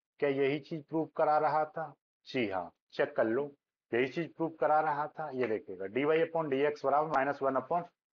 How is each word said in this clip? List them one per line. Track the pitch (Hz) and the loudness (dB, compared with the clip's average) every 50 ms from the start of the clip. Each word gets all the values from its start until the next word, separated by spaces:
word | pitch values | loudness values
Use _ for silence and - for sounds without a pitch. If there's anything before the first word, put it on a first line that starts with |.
| _ _ _ - | _ _ _ -2
क्या | 143 143 | 0 0
यही | 139 139 139 135 143 151 | 2 2 2 2 0 -2
चीज | 143 - 165 156 143 | -4 -8 -10 -10 -8
प्रूव | _ 147 160 156 | _ -4 -2 -2
करा | 147 - - 156 151 151 | -2 -2 0 2 4 4
रहा | 151 151 143 143 156 156 | 4 2 2 2 0 0
था? | 156 - 165 156 143 143 _ _ _ _ _ _ | -2 -4 -8 -10 -10 -12 _ _ _ _ _ _
जी | - - 131 117 101 | -6 -2 -2 -2 0
हाँ, | 95 92 87 85 - _ _ _ | -2 -4 -6 -6 -12 _ _ _
चेक | - - 147 139 - | -2 -2 -2 0 0
कर | 139 117 | 0 0
लो, | 110 113 131 147 143 143 _ _ _ _ _ _ _ | 2 2 0 -2 -4 -8 _ _ _ _ _ _ _
यही | 117 117 135 | 0 0 0
चीज | 135 131 170 165 - - | 0 -2 -4 -6 -6 -6
प्रूव | - 165 160 | -6 -6 -6
करा | 160 - 160 147 151 151 | -2 0 0 2 2 2
रहा | 156 156 143 143 151 | 2 0 -2 -2 -4
था। | 151 - - 156 143 135 | -6 -8 -10 -10 -6 -4
ये | 127 123 | -2 0
देखिएगा, | 110 110 98 - - 95 90 95 | 0 -2 -2 -4 -8 -10 -10 -10
डी | 98 104 135 143 | -4 -2 0 2
वाई | 151 160 160 165 | 4 4 4 2
upon | 165 - 165 156 147 | 0 0 -2 -2 0
डी | 135 135 | 0 2
एक्स | 143 147 147 - - | 2 0 0 0 0
बराबर | 135 135 147 156 | 2 2 2 2
minus | 160 151 135 135 143 135 - | 2 2 2 2 0 0 0
one | 139 135 135 | 0 0 0
upon | 131 123 - 165 175 - - _ _ _ _ | 0 0 -2 -2 -2 -4 -6 _ _ _ _